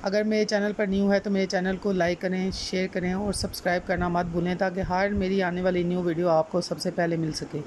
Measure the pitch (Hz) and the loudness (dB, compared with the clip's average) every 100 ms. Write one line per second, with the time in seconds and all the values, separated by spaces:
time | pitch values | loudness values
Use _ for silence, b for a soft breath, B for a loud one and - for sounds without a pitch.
0 | 202 202 214 214 214 214 208 202 208 196 | 0 0 2 2 2 2 0 0 0 2
1 | 202 202 202 196 190 196 185 185 202 190 | 4 2 2 0 2 0 0 -2 0 2
2 | 175 175 185 185 190 180 - 185 185 185 | 2 0 -2 0 -2 -4 -4 -2 -2 -2
3 | 180 185 208 185 190 - 180 180 180 175 | -2 -2 -2 -2 -4 -4 0 -2 0 -2
4 | 180 175 175 170 175 180 190 180 180 180 | 0 0 0 -2 -2 0 0 -2 0 0
5 | 202 208 185 196 180 175 185 180 175 180 | 2 0 0 2 0 2 0 2 0 0
6 | 175 165 175 160 160 180 - 160 185 175 | 0 0 4 4 2 -2 -2 -4 -4 0
7 | 170 165 160 151 143 151 | 0 0 -2 -4 -6 -8